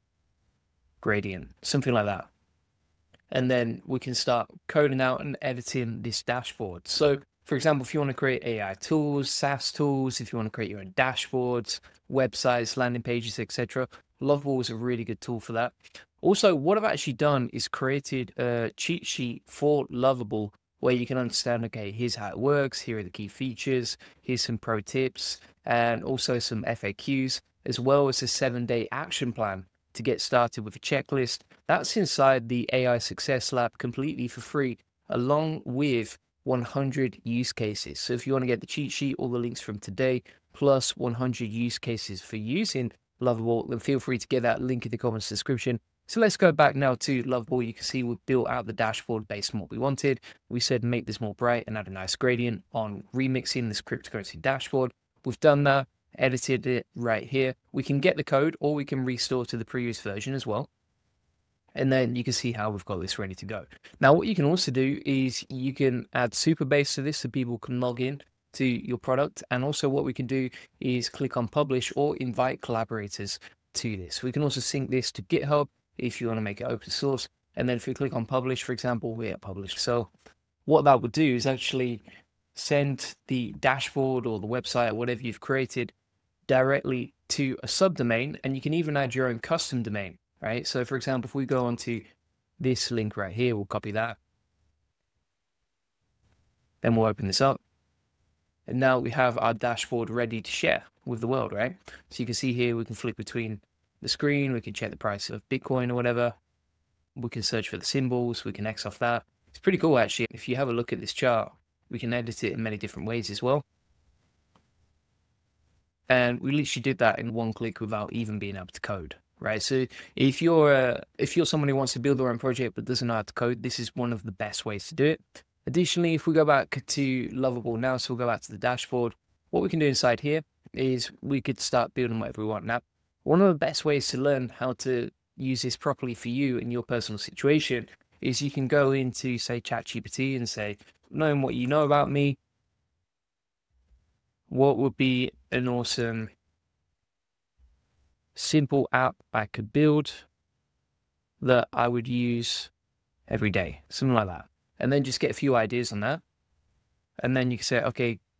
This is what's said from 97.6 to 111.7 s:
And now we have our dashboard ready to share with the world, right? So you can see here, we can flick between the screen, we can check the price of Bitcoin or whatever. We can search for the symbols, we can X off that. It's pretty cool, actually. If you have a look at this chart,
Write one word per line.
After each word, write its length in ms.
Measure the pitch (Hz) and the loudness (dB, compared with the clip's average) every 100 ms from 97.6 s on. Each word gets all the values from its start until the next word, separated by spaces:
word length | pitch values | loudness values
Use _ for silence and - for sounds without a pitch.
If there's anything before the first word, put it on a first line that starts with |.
| - _ _ _ _ _ _ _ _ _ - | -8 _ _ _ _ _ _ _ _ _ -6
And 140 | 127 | 2
now 180 | 131 127 | 4 4
we 140 | 127 | 0
have 260 | 120 127 117 | 2 2 4
our 160 | 113 | 0
dashboard 560 | 117 120 113 - 120 113 | 0 -2 -2 -2 -4 -2
ready 320 | 117 117 113 | -2 -2 -4
to 80 | - | -6
share 360 | - 165 - - _ | -2 2 0 -2 _
with 160 | - 117 | -8 -4
the 80 | 117 | -2
world, 240 | 131 107 | 0 -2
right? 240 | 101 123 185 - - _ | -2 -4 -4 -18 -20 _
So 100 | - | -8
you 60 | 117 | -4
can 80 | |
see 180 | 113 131 | -2 0
here, 240 | 120 120 117 | 2 2 0
we 80 | |
can 120 | 113 110 | -4 -6
flick 180 | 120 | -6
between 460 | - 107 120 110 104 _ _ _ _ | -6 -8 -6 -6 -8 _ _ _ _
the 60 | 107 | -6
screen, 420 | - 147 143 139 | -2 0 2 0
we 80 | 120 | -2
can 140 | - | -6
check 160 | 101 107 | -8 -8
the 80 | - | -4
price 320 | 107 101 - | -4 -4 -6
of 180 | 110 - | -10 -4
Bitcoin 400 | 131 - 131 123 | -6 0 0 0
or 60 | |
whatever. 400 | 123 120 120 120 - _ _ _ _ _ _ _ | 0 2 2 0 -2 _ _ _ _ _ _ _
We 160 | - 117 | -8 -6
can 120 | 117 | -4
search 280 | - 113 101 | -2 -2 -4
for 80 | 92 | -6
the 80 | - | -2
symbols, 580 | 139 127 123 120 113 | 0 0 0 0 -2
we 80 | 110 | -6
can 140 | 95 104 | -6 -6
X 180 | 107 | -6
off 140 | 104 - | -8 -2
that. 260 | 120 120 - _ _ | 0 0 -4 _ _
It's 100 | - | -2
pretty 200 | - 185 | 0 4
cool, 200 | 165 131 | 6 6
actually. 280 | 107 - 117 | 4 2 -4
If 160 | 117 - | -4 -6
you 100 | 123 | -2
have 120 | 135 | 0
a 60 | |
look 180 | 117 120 | 0 -2
at 80 | 117 | -6
this 140 | 107 | -6
chart, 360 | - 131 113 - - _ | 0 2 2 0 -10 _